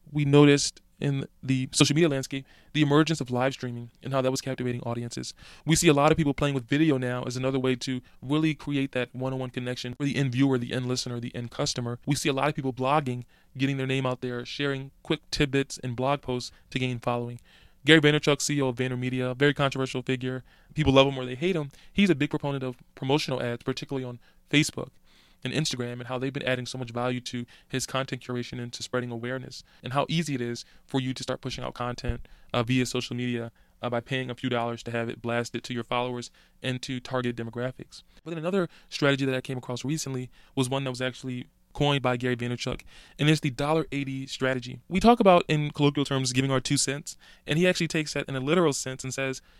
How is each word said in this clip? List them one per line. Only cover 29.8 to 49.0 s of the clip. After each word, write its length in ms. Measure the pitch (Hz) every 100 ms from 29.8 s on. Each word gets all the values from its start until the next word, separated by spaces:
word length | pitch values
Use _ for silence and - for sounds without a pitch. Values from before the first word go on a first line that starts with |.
and 100 | -
how 140 | 135 139
easy 260 | 160 151
it 60 | 131
is 240 | 120 120 - - -
for 160 | 139
you 100 | 131
to 100 | 127
start 200 | - 127
pushing 200 | 131 127
out 120 | 127
content, 520 | - 123 120 123 120 - - -
uh, 80 | 117
via 240 | 117 131 123
social 280 | 127 -
media, 380 | 120 123 120 117 - _ _
uh, 80 | 120
by 100 | 120
paying 300 | - 131 127
a 40 |
few 140 | 120 131
dollars 340 | 120 117 117
to 80 | -
have 200 | 117 117
it 100 | 113
blasted 420 | 117 120 117 120
to 120 | -
your 100 | 120
followers 460 | 117 123 123 123 117 - _ _
and 180 | 131 127
to 180 | - 127
target 380 | - 127 123 120
demographics. 640 | 113 117 127 - - - - -
But 60 | 156
then 80 | 165
another 320 | 160 196 170 - -
strategy 380 | - 143 139 135
that 80 |
I 80 | 131
came 160 | - 127
across 260 | - 123
recently 460 | 131 156 139 131 127 - -
was 160 | - 127
one 140 | 135
that 60 | 135
was 120 | 123
actually 460 | 127 120 131 123 - _ _
coined 260 | - 143 143
by 160 | 127 123
Gary 200 | 123 123
Vaynerchuk, 460 | 120 120 - - - - - -
and 100 | 147
it's 120 | 156
the 100 | 151
dollar 340 | 120 143 160 -
eighty 340 | 139 135 135 135
strategy. 500 | - 131 131 123 127 -
We 120 | 180
talk 180 | 220 240
about, 240 | 196 175 -
in 240 | 151 147
colloquial 340 | - 143 143 139
terms, 260 | 135 131
giving 200 | 127 135
our 80 | 131
two 160 | - 139
cents, 420 | - 143 - - - - -
and 100 | 156
he 80 | 180
actually 220 | 175 165
takes 260 | 165 147
that 140 | 143 -
in 80 | 135
a 40 |
literal 320 | 131 180 160
sense 300 | 131 131 131